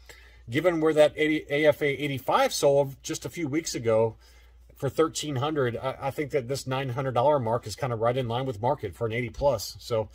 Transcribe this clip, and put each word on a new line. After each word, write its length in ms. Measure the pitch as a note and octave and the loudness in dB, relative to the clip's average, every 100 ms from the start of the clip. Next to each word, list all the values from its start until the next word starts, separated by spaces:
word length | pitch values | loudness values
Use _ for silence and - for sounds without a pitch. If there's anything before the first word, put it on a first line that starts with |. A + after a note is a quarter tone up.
| - - - - - | -20 -20 -20 -20 -6
given 320 | C3 F3 E3 | 0 2 2
where 120 | D#3 | 4
that 200 | D3+ D3+ - | 6 4 4
eighty, 300 | D#3 D3+ - | 0 0 -2
A 160 | C#3+ D3+ | 2 4
F 160 | C#3+ | 4
A 20 | D3 | 0
eighty-five 680 | C3+ D3 C3 - G3 C4+ | -2 -4 -4 0 2 2
sold 440 | - C#3+ C#3 C#3 C3 | 2 4 4 2 -4
just 220 | - D#3 C3 | -10 -8 -8
a 40 | |
few 180 | F3 D3 | -6 -4
weeks 280 | D3+ E3 D#3 | -4 -4 -4
ago 400 | A2+ A2 A2+ A2 - - - - - - | 2 4 2 -2 -18 -20 -20 -20 -20 -8
for 140 | C3+ | -2
thirteen 460 | - D#3+ - D3+ C3 | 0 0 -2 -4 -2
hundred, 420 | D3 D3+ B2 A2+ | -2 0 0 -2
I, 180 | C3 - | -6 -4
I 100 | C3+ | -6
think 200 | B2+ C#3 | -4 -2
that 160 | D3 A#2 | -2 -2
this 180 | C3+ C3 | -6 -4
nine 240 | C3 C3+ | -4 -4
hundred 240 | A#2+ C3+ | -4 -2
dollar 240 | A#2+ C#3 D3 | 2 4 4
mark 300 | A2 A#2 A2 | 2 -2 -4
is 80 | - | -6
kind 180 | C3 | -4
of 60 | A2+ | 0
right 180 | A#2 B2+ | 0 0
in 100 | A#2+ | -2
line 200 | A#2 C3+ | -4 -4
with 120 | G2+ | -2
market 360 | A#2+ C#3+ G2+ - | -2 -2 -6 -6
for 100 | A2+ | -4
an 80 | |
eighty 160 | A#2 A#2 | -4 -6
plus. 480 | - C#3 A2+ - - | 0 0 0 -4 -14
So, 300 | - A2+ G#2 | -4 -4 -4